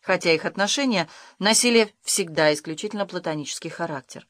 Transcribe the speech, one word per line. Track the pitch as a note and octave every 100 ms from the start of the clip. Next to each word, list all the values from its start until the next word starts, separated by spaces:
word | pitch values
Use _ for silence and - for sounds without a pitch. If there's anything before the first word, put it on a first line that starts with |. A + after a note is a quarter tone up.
хотя | - F#3 F3+
их | D#3+
отношения | F3 - G3 - C#4 G3+ D#3+ - - _
носили | G3 A3 A#3+ A#3 G#3+ _
всегда | - - F3 D#3 D3+
исключительно | D3+ - D#3+ G#3+ G#3 G3
платонический | F3+ F3+ D#3 C#3+ - E3
характер. | - E3+ C#3+ - - -